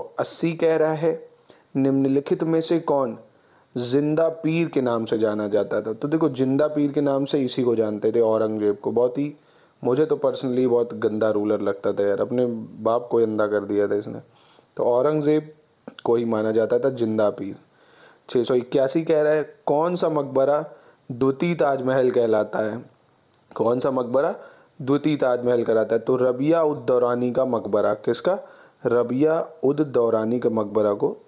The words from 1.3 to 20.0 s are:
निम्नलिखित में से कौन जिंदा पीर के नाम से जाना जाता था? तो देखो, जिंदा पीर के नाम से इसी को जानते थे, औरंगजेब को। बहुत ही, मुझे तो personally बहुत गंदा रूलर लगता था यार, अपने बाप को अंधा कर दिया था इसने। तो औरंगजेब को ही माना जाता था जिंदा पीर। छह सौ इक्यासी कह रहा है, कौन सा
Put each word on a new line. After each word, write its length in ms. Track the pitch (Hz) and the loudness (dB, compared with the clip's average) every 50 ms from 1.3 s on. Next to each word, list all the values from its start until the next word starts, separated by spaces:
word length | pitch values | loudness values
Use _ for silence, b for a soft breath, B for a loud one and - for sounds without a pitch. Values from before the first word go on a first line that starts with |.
| _ b b b b b b b - | _ b b b b b b b -2
निम्नलिखित 680 | 139 135 135 135 135 135 139 135 143 139 - 180 160 170 | 0 2 2 2 2 2 2 2 0 0 0 -2 -2 0
में 180 | 160 165 160 | 0 0 0
से 180 | 160 - 170 165 | 0 0 -2 -2
कौन 380 | 160 - 147 139 135 120 110 107 - b b b b b b b b b - | 0 0 0 0 0 -2 -4 -10 -16 b b b b b b b b b -8
जिंदा 520 | 120 120 117 127 143 147 151 156 156 165 165 | -6 -4 0 0 2 2 2 0 2 0 0
पीर 380 | 160 - - 156 160 170 170 151 | 0 -2 -4 -2 0 0 0 0
के 140 | - 143 | 0 -2
नाम 240 | 127 123 117 117 113 | 0 0 0 -2 -2
से 120 | 110 123 113 | -2 -2 0
जाना 300 | 110 110 107 107 104 104 | 0 0 0 -2 -4 0
जाता 340 | 101 104 101 - - 107 | 0 0 0 0 -2 -4
था? 120 | 104 110 110 | -4 -4 -8
तो 140 | - - 143 | -6 -4 -2
देखो, 220 | 151 160 165 151 | 0 0 0 0
जिंदा 380 | 131 123 131 127 131 139 151 151 | 0 0 0 0 2 2 0 0
पीर 240 | 151 147 147 143 | 0 0 -2 0
के 100 | 139 151 | 0 0
नाम 240 | 143 139 139 135 139 | 0 0 0 0 -2
से 140 | 135 - 147 | 0 0 -2
इसी 240 | 131 123 - - 127 | 0 0 -2 0 0
को 120 | 120 117 | 0 2
जानते 360 | 110 113 107 107 104 - 113 | 2 0 0 -2 -2 0 2
थे, 80 | 110 117 | 4 4
औरंगजेब 580 | 117 110 110 110 110 110 110 110 107 104 101 - | 4 4 4 2 0 0 -2 0 0 0 0 0
को। 140 | - - | -2 -2
बहुत 260 | 113 117 123 127 - 143 | 0 2 2 2 0 -2
ही, 160 | 143 147 147 b b b b b b b b b - | -6 -6 -6 b b b b b b b b b -2
मुझे 220 | 123 127 139 156 | 0 2 2 2
तो 100 | 147 147 135 | 2 0 0
personally 480 | - 135 123 - - 131 123 127 127 123 | 2 0 0 0 -4 -2 0 2 2 4
बहुत 260 | 117 120 120 113 113 | 4 2 2 0 -4
गंदा 360 | 107 110 110 107 107 110 110 | -2 -2 -2 0 0 0 2
रूलर 320 | 104 104 104 104 107 101 | 2 2 2 0 0 0
लगता 320 | 104 101 98 - - 110 98 | 0 -2 -4 -2 -2 -4 0
था 140 | 98 101 101 | 0 0 0
यार, 140 | 101 98 | 2 0
अपने 240 | 107 - 123 123 127 120 117 110 110 113 - - 107 | -2 -2 0 0 0 0 -2 -6 -10 -14 -12 -6 -2
बाप 240 | 113 113 123 123 - | 0 0 0 0 0
को 80 | - 117 | 2 2
अंधा 280 | 117 110 107 107 107 104 | 2 2 2 0 0 0
कर 160 | 104 104 101 | 0 -2 -2
दिया 240 | 101 104 101 101 101 | 0 0 0 0 0
था 80 | 104 | 0
इसने। 240 | 104 104 113 110 110 - _ b b b b b b b b - - | -4 -4 -6 -12 -14 -16 _ b b b b b b b b -6 -4
तो 60 | 110 | -2
औरंगजेब 680 | 117 120 123 131 147 156 156 143 147 151 156 151 156 - _ _ _ _ _ - - - - - | 0 2 2 2 2 0 0 0 2 0 0 0 -4 -16 _ _ _ _ _ -20 -20 -18 -10 -2
को 120 | 113 117 | 0 0
ही 100 | 120 120 | 0 0
माना 260 | 117 113 107 107 110 | 0 -2 -2 0 0
जाता 280 | 107 113 110 104 120 120 | 0 0 0 2 0 0
था 100 | 123 139 | 0 -2
जिंदा 400 | 127 120 117 110 110 107 107 104 | -2 -2 -2 -2 0 0 0 0
पीर। 260 | 101 - 98 98 - - - _ b b b b b b b b b b b - | 0 -2 -8 -12 -12 -14 -18 _ b b b b b b b b b b b -4
छह 140 | - 127 117 | -2 0 0
सौ 100 | 120 131 | 2 0
इक्यासी 500 | 123 120 - - 143 131 135 - 170 160 | 0 -2 0 0 0 0 0 0 -2 0
कह 180 | 165 160 151 | 0 2 2
रहा 120 | 151 151 156 | 2 2 2
है, 100 | 156 143 135 - _ - | 0 -2 -4 -10 _ -4
कौन 300 | - 147 147 160 175 180 | -2 0 0 0 0 0
सा 140 | 170 | 0